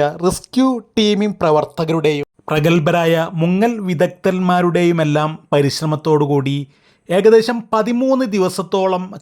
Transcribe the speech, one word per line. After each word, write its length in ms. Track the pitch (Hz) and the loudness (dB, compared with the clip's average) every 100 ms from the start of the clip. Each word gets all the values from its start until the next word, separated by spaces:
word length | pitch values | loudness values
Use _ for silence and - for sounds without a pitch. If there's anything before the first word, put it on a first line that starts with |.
| 147 160 | 0 0
റെസ്ക്യൂ 440 | 180 180 - - 262 247 214 - | -4 -4 -4 0 0 0 -4 -2
ടീമിംഗ് 400 | 208 208 208 202 | 0 0 -2 -2
പ്രവർത്തകരുടെയും 840 | 165 151 151 - 160 160 156 147 143 _ - | 0 0 0 -4 -4 0 0 -2 -6 _ -6
പ്രഗത്ഭരായ 680 | 156 151 170 156 170 165 165 165 165 | -2 2 2 2 0 2 0 -2 -2
മുങ്ങൽ 320 | 165 185 233 226 185 | -2 0 0 -2 -4
വിദഗ്ധന്മാരുടെയുമെല്ലാം 1400 | 170 180 - 190 185 180 180 175 170 175 170 151 147 156 156 - | -2 -2 -2 -2 0 0 2 2 2 2 2 0 0 -2 -6 -2
പരിശ്രമത്തോടുകൂടി 1040 | 147 139 - 160 151 160 151 143 143 135 139 139 _ _ _ - | 0 0 0 -4 -2 0 0 2 0 0 -4 -6 _ _ _ -4
ഏകദേശം 480 | 180 208 226 220 233 220 | 2 6 6 4 -4 -4
പതിമൂന്ന് 520 | 220 220 240 262 262 254 196 | -2 -2 -2 0 0 0 -2
ദിവസത്തോളം 680 | 185 180 180 196 190 185 185 202 | -2 -2 -4 -2 0 -2 -6 -10